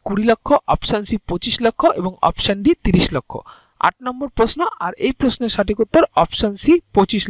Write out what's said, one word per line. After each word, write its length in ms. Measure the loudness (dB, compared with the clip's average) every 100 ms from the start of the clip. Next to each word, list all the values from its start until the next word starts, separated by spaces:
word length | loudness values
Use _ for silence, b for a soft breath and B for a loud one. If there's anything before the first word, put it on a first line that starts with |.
| -6
কুড়ি 180 | -2 0
লক্ষ, 180 | 0 2 0 2
অপশন 280 | -2 -2 -4 -2
সি 80 | -6 -4
পঁচিশ 280 | -6 -4 -2 -2
লক্ষ 160 | 2 0 0
এবং 120 | -4 0 -2
অপশন 280 | 0 -4 0
ডি 80 | 0 0
তিরিশ 220 | 2 2 2 -2
লক্ষ। 160 | -6 -12 -16 b b b -2
আট 100 | -2 -8
নম্বর 220 | -8 -6 -2
প্রশ্ন, 220 | -2 0 -4 -4
আর 80 | -8 -4 -4
এই 60 | 0
প্রশ্নের 340 | -2 0 -2 -2
সঠিক 220 | -2 -2
উত্তর 180 | 2 2 2 2
অপশন 300 | 0 0 -4 0
সি 100 | 2 2 2
পঁচিশ 300 | 0 2 0